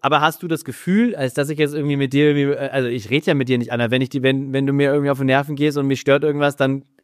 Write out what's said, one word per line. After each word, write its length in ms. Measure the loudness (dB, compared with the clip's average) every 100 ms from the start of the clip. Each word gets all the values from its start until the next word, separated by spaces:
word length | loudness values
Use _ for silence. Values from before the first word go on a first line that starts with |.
aber 200 | 0 2
hast 220 | 0 -2
du 60 | -4
das 160 | -6
Gefühl, 500 | -6 -8 0 2 2 0
als 180 | -4
dass 140 | -2 -4
ich 100 | -2
jetzt 160 | -2
irgendwie 220 | -2 -2 0
mit 160 | 0
dir, 220 | 2 4 4
irgendwie, 200 | 0 -2
äh, 120 | -2
also 180 | -2 -2
ich 220 | -4 -2
rede 160 | 0 2
ja 80 |
mit 140 | 0 2
dir 100 | 0
nicht, 140 | 0
Anna, 180 | -2 0
wenn 120 | 0
ich 60 | -2
die, 140 | 0
wenn, 300 | 0 0 -2
wenn 140 | -2 0
du 60 |
mir 180 | 2 2
irgendwie 180 | 2 0
auf 80 | 0
die 60 |
Nerven 320 | 2 0 0 -2
gehst 200 | 0 0
und 80 | -2
mich 140 | 0
stört 240 | 2 2
irgendwas, 320 | 2 0 -2 0
dann 280 | -2 -2 -8 _